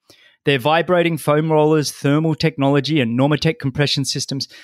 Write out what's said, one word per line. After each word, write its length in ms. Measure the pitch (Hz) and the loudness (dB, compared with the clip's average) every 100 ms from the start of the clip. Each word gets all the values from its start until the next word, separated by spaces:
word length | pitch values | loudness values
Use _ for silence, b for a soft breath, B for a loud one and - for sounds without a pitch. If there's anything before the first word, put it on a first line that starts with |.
| b b b b 143 | b b b b -2
Their 120 | 139 | 0
vibrating 580 | 147 165 165 175 170 160 | 2 0 2 0 0 -2
foam 340 | - 147 160 | 0 0 2
rollers, 400 | 156 151 156 143 | 2 4 2 0
thermal 440 | - 143 147 160 | -2 0 0 0
technology, 640 | 151 160 147 135 143 135 156 | -2 -2 0 0 0 0 0
and 180 | 113 120 | 0 0
Normatec 400 | 143 147 165 160 | 0 0 -2 -2
compression 460 | 139 147 143 - | -4 -2 -2 -2
systems 420 | 131 143 - 139 - B | -4 -6 -8 -8 -10 B